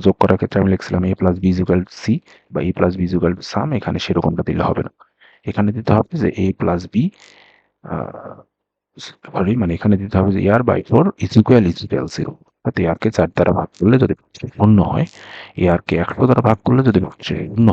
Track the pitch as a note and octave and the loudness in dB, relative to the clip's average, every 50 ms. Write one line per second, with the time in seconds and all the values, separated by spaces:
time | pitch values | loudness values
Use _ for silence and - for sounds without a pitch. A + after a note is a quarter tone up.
0 | - G2 F#2+ - - G2 G2 F#2+ G#2+ - - G2+ F#2+ F#2+ F#2+ F2 - - G2+ F2+ | 2 2 2 2 2 2 2 0 -2 -2 0 0 2 2 0 -2 -2 -4 -2 -2
1 | F2+ F#2 F#2+ - F#2+ F2+ F2 F#2+ F#2+ F#2 F#2 F#2 F2+ - F2+ F#2 F2+ - - - | 0 -2 -2 0 0 0 0 0 0 0 0 0 0 0 0 0 -2 -4 -10 -8
2 | - - A#2 F3 - _ - _ _ _ F2+ E2+ D2 F2+ F2+ - - F2+ F2+ F#2+ | -4 -2 -2 -2 -4 _ -20 _ _ _ -6 -4 -4 -4 -2 0 0 0 0 -2
3 | F2+ F2 F#2 E2+ F2 F2 F2+ - - - - - C3 D#3 C#3+ G#2 - - - - | -2 -2 -2 0 0 -2 -2 -4 -8 -8 -6 -4 -4 -4 -4 -4 -4 -4 -6 -6
4 | - - - - - - E2+ E3+ - - D2+ - - - - - - - _ _ | -4 -4 -2 -2 0 -2 -2 -4 -4 -4 -4 -2 -2 -2 -4 -4 -6 -10 _ _
5 | _ _ _ _ _ _ _ _ - C3+ - - G#2 G#2 A2+ A2+ A2 - G#2 A2 | _ _ _ _ _ _ _ _ -12 -8 -4 -2 -2 -2 -2 -2 0 0 2 2
6 | - - F3 D#3 - - - - C3+ F#3+ F#3 - - F3 F3 E3+ F3 - - G3+ | 0 -2 -4 -2 -2 -2 -2 -2 -2 -2 -2 -2 -2 -2 -2 -4 -4 -4 -2 -2
7 | D#3+ G3 - _ - - _ _ _ _ _ _ _ _ _ _ - - - - | -2 -2 -4 _ -20 -20 _ _ _ _ _ _ _ _ _ _ -14 -12 -10 -10
8 | - - - - - - - - - _ _ _ _ _ _ _ _ _ _ - | -10 -10 -12 -16 -16 -18 -18 -20 -20 _ _ _ _ _ _ _ _ _ _ -20
9 | - - - _ - - - - F#2 F#2+ A#2 B2+ G2 E2+ E2+ - - G#2+ G2+ F#2+ | -20 -20 -20 _ -16 -8 -4 -2 0 0 0 0 0 -2 -2 -2 0 0 0 0
10 | G2 G2 - F#2+ F#2+ G2+ G2 F#2+ - G2 G#2 A#2+ B2 - F#2+ F#2 - - G#2+ B2 | 0 -2 0 0 0 0 0 0 2 2 2 2 2 0 0 -2 0 2 2 2
11 | F3 G3+ - - - - - A2 G#2+ - C3 A#2+ G2+ F2 E2+ - G2+ - - C3 | 2 2 -2 -4 -4 0 2 4 6 6 6 6 4 2 0 -4 -6 -6 -6 -6
12 | B2 - - - - - - _ _ _ _ _ - B2+ - - F2+ E2 E2 - | -6 -6 -8 -8 -8 -8 -10 _ _ _ _ _ -6 -4 -2 -2 -2 -2 -2 -2
13 | - A#2 - - G2+ E2 - - F2 F#2 F2+ F2 E2 - _ - F2+ G#2 B2+ C3 | -2 -2 0 0 -2 0 0 0 0 2 0 -2 -4 -6 _ 0 2 4 4 4
14 | B2 E2+ D#2 - _ _ - - - A#2+ - - G#2 G#2+ G#2+ G2 E2 - - - | 2 0 -2 -4 _ _ -20 -14 -14 -10 -2 2 4 6 6 6 4 2 0 -2
15 | E3 - - - - - - - - - - - - F2 F2 F2 - - - E2+ | -4 -4 -6 -16 -20 -20 -20 -20 -20 -12 -4 0 0 2 2 0 0 -2 -2 -2
16 | - - - - B2+ B2+ B2 - B2 G#2 A2 - - - B2 C3 C3+ B2+ G2+ F2+ | -2 -4 -2 0 2 2 2 2 2 2 0 0 0 0 2 2 4 4 2 2
17 | E2 - - - - - - D2+ D#2 D#2+ G2 A2 A2+ A2 | 0 -2 -8 -10 -10 -8 -6 -6 -6 -4 0 2 4 4